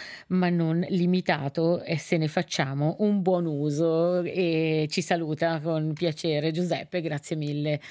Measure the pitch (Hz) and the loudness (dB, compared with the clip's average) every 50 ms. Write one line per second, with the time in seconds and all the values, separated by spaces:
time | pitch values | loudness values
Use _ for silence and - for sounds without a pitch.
0 | - - - - - - 180 185 180 175 175 170 165 160 165 170 180 - 196 180 | -12 -16 -16 -18 -6 -2 0 2 2 2 2 2 2 2 2 0 0 0 0 2
1 | 175 175 180 185 - - 165 147 139 143 - 170 165 165 180 - - - 165 151 | 2 2 2 2 2 0 0 0 -2 -2 -2 0 2 2 2 0 0 -4 -4 -4
2 | - - 180 160 156 147 - 180 170 - - - 143 135 139 143 147 156 - - | 0 0 0 0 0 0 0 -2 -2 -2 -2 -2 -2 -2 0 0 0 0 2 2
3 | 214 208 208 202 180 190 185 175 170 160 147 139 147 151 143 147 165 165 160 165 | 2 2 2 2 2 2 2 2 2 0 -2 0 0 0 0 2 2 2 2 2
4 | 170 175 180 180 175 165 - 180 185 170 160 160 160 156 156 156 156 151 - 190 | 2 2 2 0 0 -2 -2 0 0 2 2 2 2 2 2 0 0 0 0 -2
5 | 165 - 185 170 165 151 156 147 170 165 165 156 151 170 160 156 156 160 151 - | 0 0 0 0 0 -2 -2 0 0 0 0 -2 -2 -2 -2 0 0 -2 -2 -2
6 | 175 165 151 - - 165 151 151 147 165 156 170 180 170 165 131 - - - 180 | -2 -2 -2 -2 -2 -2 0 0 0 0 0 0 0 0 -2 -4 -4 -4 -6 -4
7 | 156 160 151 143 - - 170 156 147 147 147 147 147 151 151 147 - - | -4 -2 -4 -6 -4 -6 -4 -4 -4 -2 -2 -2 0 -2 -2 -2 -4 -10